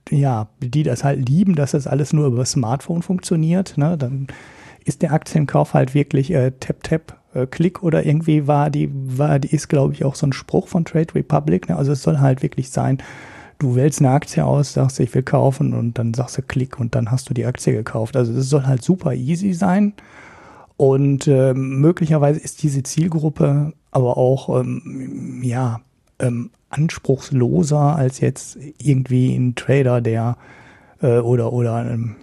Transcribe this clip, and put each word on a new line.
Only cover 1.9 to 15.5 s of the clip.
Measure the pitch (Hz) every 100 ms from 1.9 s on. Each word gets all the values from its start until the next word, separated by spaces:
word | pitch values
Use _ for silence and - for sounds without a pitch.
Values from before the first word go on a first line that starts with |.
| 139 151
nur | 156 147
über | 120 127
Smartphone | - 117 139 - 170
funktioniert, | - 180 - 170 156 180 190 -
ne? | 147 175
Dann | 127 135 135 - - - - - -
ist | -
der | 160
Aktienkauf | 151 - 165 143 156 147
halt | - 131
wirklich, | 139 139 139 135
äh, | 165 127 131
tap, | - -
tap, | - 160 - - _
äh, | - 131
Klick | - 170 -
oder | 170 160 -
irgendwie | 151 165 151 143
war | 147 147
die, | 147 151
war | 139 135 127 147 143
die, | 139
ist, | 151 -
glaub | 147 143
ich, | 143 139
auch | -
so | 143
ein |
Spruch | 135 - 160 -
von | 175 165
Trade | 156 160
Republic, | - - 151 147 180 -
ne? | 170
Also | 139
es | 139
soll | - 156
halt | 135 131
wirklich | 147 - 131
sein, | - 127 131 - - - - - -
du | 135 123
wählst | 147 -
eine | 131
Aktie | 139 - - 143
aus, | 135 139
sagst, | - 135 -
„Ich | 131
will | 135
kaufen“, | 131 135 127